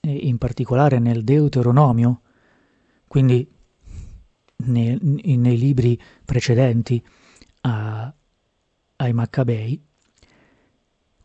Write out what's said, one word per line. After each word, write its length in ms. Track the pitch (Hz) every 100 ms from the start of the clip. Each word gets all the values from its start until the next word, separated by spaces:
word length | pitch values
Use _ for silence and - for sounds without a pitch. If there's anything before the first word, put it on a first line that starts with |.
e 100 | 151
in 280 | 139 135 120
particolare 580 | 120 127 120 123 147 127
nel 260 | 117 117
Deuteronomio, 1000 | 110 147 147 131 120 131 143 117 120 123 _ _ _ _ _ _ _ _ _
quindi 400 | 139 131 123 143 _ _ _ - - - - _ _ _ -
ne-, 420 | 120 120 117 127
in-, 420 | 151 147 175 123
nei 180 | 123 117
libri 420 | 135 127 120 117 - _ -
precedenti 800 | 123 - 117 131 117 - 117 _ _ _ _ _ _
a-, 500 | 123 107 110 110 123 - _ _ _ _ _ _ _ -
ai 120 | 123
Maccabei, 680 | 117 117 - 120 113 110 151 _ _ _ _ _ _ _ _ _ _ _ _ _ _